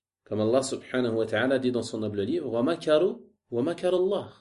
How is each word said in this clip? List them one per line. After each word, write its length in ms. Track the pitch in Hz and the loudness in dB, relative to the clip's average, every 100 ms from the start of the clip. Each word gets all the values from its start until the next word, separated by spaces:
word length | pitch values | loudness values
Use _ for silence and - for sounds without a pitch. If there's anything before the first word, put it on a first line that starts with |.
| _ _ | _ _
Comme 180 | - 104 | -6 0
Allah 220 | 110 131 | 2 2
subhanahu 500 | 131 123 - 127 120 | 2 -4 -4 -2 0
wa 120 | 110 110 | 0 0
ta'ala 320 | 107 131 131 | 0 0 0
dit 120 | 127 | 0
dans 120 | 120 | -2
son 160 | 113 110 | -2 -4
noble 240 | 107 98 | -4 -2
livre, « 280 | 104 170 139 | -2 -2 -2
Wa 120 | 113 | 0
makaru 540 | 135 165 156 151 190 233 - _ _ | 0 0 2 4 4 -2 -12 _ _
wa 100 | 117 | -2
makar 320 | 147 170 180 | -2 -2 0
Allah ». 400 | 180 185 196 107 - | 2 2 0 -6 -14